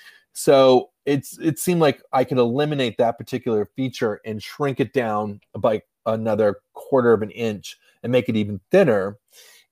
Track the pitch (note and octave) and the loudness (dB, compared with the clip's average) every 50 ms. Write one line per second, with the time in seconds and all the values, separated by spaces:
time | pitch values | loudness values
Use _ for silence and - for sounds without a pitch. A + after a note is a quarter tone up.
0 | - - _ _ _ _ - - - - C#3+ C3+ C3+ C3 B2+ B2 - - _ _ | -20 -20 _ _ _ _ -12 -4 2 4 6 6 8 6 6 4 2 -2 _ _
1 | - C#3 D3 C#3 - - - - - D#3+ D3 - - F#3 F3+ E3+ D#3+ D3 - - | -4 -2 -2 -2 -4 -8 -12 -4 -4 -4 -4 -2 -2 0 2 2 2 2 2 -2
2 | _ - - C3+ C3 - C#3+ B2+ A#2+ A#2 A#2+ C#3 D3+ D3+ D3+ C#3 B2+ A#2 G2+ - | _ -4 -2 -2 0 0 0 0 0 0 0 -2 -2 -2 0 -2 -2 -2 0 0
3 | A#2+ A2+ A#2 - A2+ - - A#2+ - B2+ A2+ G#2 G#2 - - - C3 B2+ B2+ - | 0 0 0 -4 -8 -8 -8 -6 -4 -2 -2 -2 -2 -4 -6 -6 -6 -6 -4 -4
4 | B2+ A2 G#2 - - A2 G#2+ G#2+ - - - - D3 C#3 B2+ - C3+ G#2+ - C3 | -4 -4 -4 -6 -8 -10 -10 -10 -12 -12 -8 -6 -4 -4 -2 -4 -4 -2 -2 -4
5 | A#2+ A2 G#2+ G#2 G#2+ G#2 G2+ G2+ _ _ - A2+ G2 A#2+ G#2+ G#2 - _ _ _ | -2 -2 -2 -4 -4 -6 -8 -14 _ _ -10 -4 -2 -2 -2 -2 -6 _ _ _
6 | - A2+ A2 A2 A2 A2+ G#2+ G#2+ A2 G#2 G2+ - _ _ - - - - C#3 C3 | -6 -4 -4 -2 -2 -2 0 2 2 0 0 -4 _ _ -20 -18 -8 -2 0 2
7 | A#2+ A#2+ A2+ G2+ G#2+ G#2 - A2 A#2 A2+ G#2 F#2 - - - _ _ _ _ _ | 4 4 4 2 0 -4 -8 -6 -6 -6 -6 -6 -10 -16 -20 _ _ _ _ _
8 | - A#2 B2+ B2 - - A2+ G#2+ G#2 G2+ G#2 G2 _ - - F#3+ G3 C#3+ G#2+ G2+ | -6 0 0 0 0 0 -2 -2 -2 -4 -6 -10 _ 0 2 4 4 4 2 0
9 | F#2 G2+ G#2 _ _ _ _ - - - - _ _ _ | 0 -4 -8 _ _ _ _ -20 -20 -20 -20 _ _ _